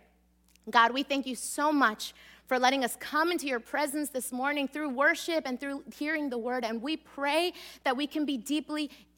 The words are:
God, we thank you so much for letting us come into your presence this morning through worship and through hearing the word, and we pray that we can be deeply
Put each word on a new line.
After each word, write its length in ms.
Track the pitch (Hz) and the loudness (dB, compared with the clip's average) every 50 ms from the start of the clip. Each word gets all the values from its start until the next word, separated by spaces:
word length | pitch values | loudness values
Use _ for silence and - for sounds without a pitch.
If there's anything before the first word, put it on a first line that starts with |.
| - _ _ _ _ _ _ _ _ _ _ _ _ 220 | -12 _ _ _ _ _ _ _ _ _ _ _ _ 2
God, 240 | 233 233 226 233 247 | 6 6 6 6 4
we 100 | 262 269 | 0 -2
thank 220 | - 277 277 - | 0 -2 -2 -2
you 100 | 254 240 | -4 -6
so 360 | - - - - 294 294 311 | -6 -8 -6 -2 0 2 4
much 420 | 302 277 254 214 214 - - - - - - - - - _ | 4 6 4 4 4 0 -8 -12 -12 -16 -20 -20 -20 -16 _
for 120 | - 254 247 | -2 2 4
letting 240 | 247 254 269 269 247 | 4 4 4 4 2
us 140 | 226 - - | -2 -4 -6
come 320 | - - 277 302 330 349 | -8 -2 0 2 2 2
into 160 | 359 - 277 | 2 0 -2
your 140 | 285 254 233 | -2 -2 -4
presence 480 | - - - 277 302 277 269 302 294 - | -4 -4 -2 -2 -2 -2 -2 -4 -4 -4
this 220 | - 254 - - | -4 -6 -6 -6
morning 360 | 254 247 262 277 294 294 269 | -4 -2 -2 -2 0 0 -2
through 220 | 262 - 302 311 285 | -2 -4 -4 -4 -2
worship 540 | 240 254 285 320 330 - - 339 330 311 - | 2 4 4 4 4 2 0 -2 -2 -2 -2
and 120 | 262 254 240 | -2 -4 -4
through 240 | 285 277 277 277 - 226 - | -6 -6 -8 -8 -10 -12 -8
hearing 360 | - 294 302 320 302 294 269 | -6 -4 -2 -2 -2 -2 -2
the 80 | 240 | -4
word, 280 | 233 220 247 254 254 233 | -4 -2 -2 -2 -2 -2
and 160 | 220 233 226 | -2 -4 -4
we 160 | 226 302 320 | -4 -4 -4
pray 560 | 311 - - - 277 277 285 294 330 349 359 349 - - - - - - | -6 -8 -12 -8 -4 -2 0 2 2 0 0 -4 -8 -14 -18 -12 -4 -2
that 120 | 277 254 | 0 0
we 100 | 269 294 | 0 -2
can 200 | - - 311 294 | -2 -2 -2 -2
be 120 | 294 277 | -2 -2
deeply 540 | 226 - - 294 311 - - 302 302 294 277 - - - _ _ | -4 -2 -2 -2 -2 -2 -2 -4 -4 -4 -6 -8 -14 -20 _ _